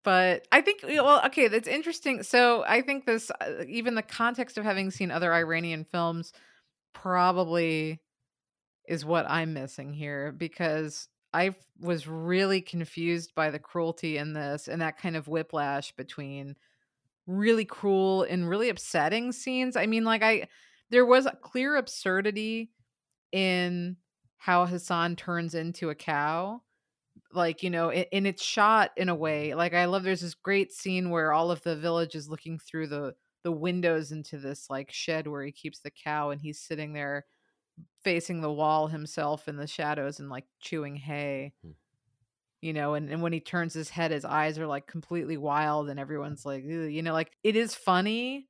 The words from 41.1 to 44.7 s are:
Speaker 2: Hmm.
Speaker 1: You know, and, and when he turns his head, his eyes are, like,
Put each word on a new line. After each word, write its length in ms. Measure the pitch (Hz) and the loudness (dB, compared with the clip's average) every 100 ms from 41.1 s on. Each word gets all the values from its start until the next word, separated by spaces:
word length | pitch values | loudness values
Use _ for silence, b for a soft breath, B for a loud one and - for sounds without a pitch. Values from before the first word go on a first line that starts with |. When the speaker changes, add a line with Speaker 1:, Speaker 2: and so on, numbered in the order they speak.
| 147 143 139 139 _ | -6 -4 -6 -8 _
Speaker 2:
Hmm. 80 | 82 76 _ _ _ _ _ _ _ _ | -20 -20 _ _ _ _ _ _ _ _
Speaker 1:
You 120 | 165 | -6
know, 200 | 156 147 | -2 -2
and, 160 | 151 147 | -2 -4
and 140 | 156 | -4
when 100 | 170 | -2
he 60 | 165 | -2
turns 340 | - 180 170 | -2 -2 -2
his 160 | 160 156 | -6 -8
head, 220 | 170 165 | -2 -2
his 140 | 147 135 | -2 -2
eyes 340 | 151 156 156 | 0 0 -2
are, 80 | |
like, 180 | 160 | -6